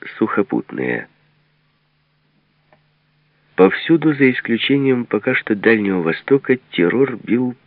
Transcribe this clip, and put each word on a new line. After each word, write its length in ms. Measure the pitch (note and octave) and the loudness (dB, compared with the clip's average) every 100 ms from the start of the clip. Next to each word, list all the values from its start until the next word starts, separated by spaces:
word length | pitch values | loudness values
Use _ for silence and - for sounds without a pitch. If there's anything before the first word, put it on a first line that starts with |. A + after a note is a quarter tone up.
| - - | -16 -6
сухопутные. 920 | A2 G#2 G2 - - - B1 A#1 - _ _ _ _ _ _ _ _ _ _ _ _ _ _ _ _ _ _ _ _ _ _ _ _ - | -4 -2 -2 -4 -6 -8 -6 -6 -10 _ _ _ _ _ _ _ _ _ _ _ _ _ _ _ _ _ _ _ _ _ _ _ _ 2
Повсюду, 560 | F#2+ - - E3 D#3 | 2 2 0 2 2
за 180 | C#3 C3 | 2 2
исключением 760 | B2 - A2+ - C#3 C3+ B2 A#2 | 2 -2 -2 0 0 2 0 -2
пока 280 | G#2+ B2+ | -4 -2
что 220 | - - G2+ | -4 -2 0
Дальнего 460 | A2 A2 G2 F#2 | 2 2 2 0
Востока, 560 | E2 - - C#3 - B2+ _ | -2 -4 0 0 2 -2 _
террор 440 | - F2 A#2 C3+ A2+ | 0 2 2 0 -2
бил 400 | - A#2+ B2+ B2 | -4 -2 -2 -8